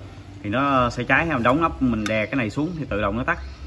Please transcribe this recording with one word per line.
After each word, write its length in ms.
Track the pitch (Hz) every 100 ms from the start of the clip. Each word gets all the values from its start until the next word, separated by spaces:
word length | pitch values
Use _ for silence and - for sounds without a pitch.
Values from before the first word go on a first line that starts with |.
| - - - -
thì 80 | 104
nó 400 | 120 143 131 120
sẽ 140 | 123
cháy 220 | 120 135 165
ha. 80 |
Mình 80 | 135
đóng 180 | 117 147
nắp, 220 | 165 -
mình 220 | 131 110
đè 220 | 107 110 104
cái 100 | 135
này 140 | 107
xuống 220 | 139 156 165
thì 60 | 123
tự 120 | 104
động 160 | 104 110
nó 80 |
tắt. 140 | 135 - - -